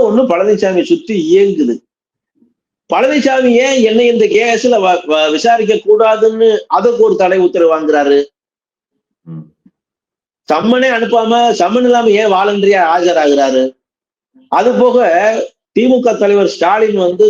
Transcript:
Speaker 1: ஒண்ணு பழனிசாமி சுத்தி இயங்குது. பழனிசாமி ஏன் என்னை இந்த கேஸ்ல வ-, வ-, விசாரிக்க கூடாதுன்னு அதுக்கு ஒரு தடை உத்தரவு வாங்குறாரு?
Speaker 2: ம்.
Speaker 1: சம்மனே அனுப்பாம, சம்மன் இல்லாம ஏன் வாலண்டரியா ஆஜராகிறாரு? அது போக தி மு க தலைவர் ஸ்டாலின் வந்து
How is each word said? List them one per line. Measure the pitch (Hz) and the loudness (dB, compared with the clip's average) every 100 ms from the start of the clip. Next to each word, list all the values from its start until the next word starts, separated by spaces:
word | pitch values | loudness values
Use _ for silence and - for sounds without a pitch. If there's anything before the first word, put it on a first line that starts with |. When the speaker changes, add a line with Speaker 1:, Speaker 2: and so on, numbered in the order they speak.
Speaker 1:
ஒண்ணு | 226 220 | 2 0
பழனிசாமி | 254 175 202 196 196 180 | 0 0 0 0 -2 -2
சுத்தி | 151 170 - 208 | -2 -2 -4 -4
இயங்குது. | 156 190 202 160 123 117 _ _ _ _ _ _ _ _ _ _ - | 0 2 2 0 -4 -4 _ _ _ _ _ _ _ _ _ _ -6
பழனிசாமி | 175 262 302 269 262 254 | -2 0 0 0 0 2
ஏன் | 233 269 262 | 2 0 0
என்னை | 220 220 240 | 0 2 0
இந்த | 226 214 | 0 0
கேஸ்ல | 208 233 226 247 226 | 0 0 -2 0 0
வ-, | 185 175 147 | 0 -2 -2
வ-, | 156 156 | -2 0
விசாரிக்க | 151 233 233 214 | -2 0 0 0
கூடாதுன்னு | 208 196 214 220 214 220 220 226 208 - | -2 0 2 2 2 0 2 0 0 -2
அதுக்கு | 180 233 233 | -2 0 0
ஒரு | 220 185 | 0 2
தடை | 185 190 | 0 0
உத்தரவு | 175 180 165 | 0 2 0
வாங்குறாரு? | 156 151 151 139 143 143 _ _ _ _ _ _ _ _ _ 165 | 0 0 0 2 0 -2 _ _ _ _ _ _ _ _ _ -20
Speaker 2:
ம். | - 160 _ _ _ _ _ _ _ _ _ - | -20 -20 _ _ _ _ _ _ _ _ _ -4
Speaker 1:
சம்மனே | 160 214 254 262 | -2 0 0 0
அனுப்பாம, | 233 220 233 220 240 240 | -2 -2 -2 0 0 0
சம்மன் | 220 180 233 247 | 0 -2 0 0
இல்லாம | 240 226 | 2 2
ஏன் | 208 220 | 0 0
வாலண்டரியா | 185 202 202 196 196 | 0 0 0 0 2
ஆஜராகிறாரு? | 165 175 175 165 147 139 135 131 131 - _ _ _ _ _ _ - | 0 0 0 0 0 0 0 0 -2 -6 _ _ _ _ _ _ -6
அது | 160 233 | -2 0
போக | 208 247 247 202 170 214 226 - _ _ | 2 2 2 0 0 0 -2 -6 _ _
தி | - 247 | -2 0
மு | 254 | 0
க | 240 | 0
தலைவர் | 208 202 202 185 | 0 0 0 0
ஸ்டாலின் | - 170 214 220 196 | -2 -2 0 0 0
வந்து | 180 180 | -2 2